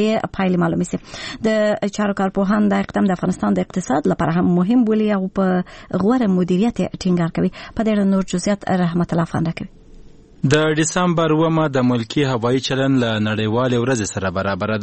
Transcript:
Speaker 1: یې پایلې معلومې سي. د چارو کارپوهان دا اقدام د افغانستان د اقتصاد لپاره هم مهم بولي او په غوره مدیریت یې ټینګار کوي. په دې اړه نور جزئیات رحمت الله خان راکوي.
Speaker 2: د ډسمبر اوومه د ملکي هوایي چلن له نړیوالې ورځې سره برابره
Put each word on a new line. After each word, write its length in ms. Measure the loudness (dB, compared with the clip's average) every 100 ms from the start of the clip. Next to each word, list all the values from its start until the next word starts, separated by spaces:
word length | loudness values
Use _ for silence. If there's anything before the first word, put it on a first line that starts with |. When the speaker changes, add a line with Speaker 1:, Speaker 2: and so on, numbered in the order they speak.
| 2
Speaker 1:
یې 100 | 0 -4 -2
پایلې 220 | 0 2
معلومې 220 | 0 0 -4
سي. 60 | -6 -10 -16 -14 -4 -2
د 20 | 2 0 0 -4 -2
چارو 200 | -2 0
کارپوهان 460 | -2 0 0 2 2
دا 80 | 0 -2
اقدام 200 | 0 0
د 120 | 0
افغانستان 360 | -2 -2 0
د 60 | 0 -2
اقتصاد 440 | -4 -2 0 0
لپاره 180 | 0 0 2
هم 160 | 2 2
مهم 260 | 4 2 2
بولي 180 | 2 2 0
او 80 | -2 0
په 80 | 0 0 -2 -12 -6 -2
غوره 260 | 2 2 2
مدیریت 480 | 2 2 2 0 0
یې 60 | -4 -2
ټینګار 300 | -2 0 0 0
کوي. 120 | -2 -4 -12 -4
په 60 |
دې 80 | 0
اړه 120 | 2 2
نور 100 | 2 0
جزئیات 340 | -2 -2 -2 0 0
رحمت 300 | 0 0 0
الله 180 | -2 -2
خان 180 | -2 -4
راکوي. 180 | -4 -10 -16 -20 -20 -20 -20 -20 -4 2
Speaker 2:
د 40 | 4 4 2
ډسمبر 500 | 0 0 0 2 2 2
اوومه 280 | 2 2 0
د 140 | 2 2
ملکي 280 | 0 -2 0 0
هوایي 260 | 0 0 0 0
چلن 260 | -2 2 2
له 80 | 2 0 -2
نړیوالې 480 | -2 0 0 0 0
ورځې 260 | 0 0 -2
سره 160 | -4 -4 -2
برابره 400 | -2 -2 -2 -2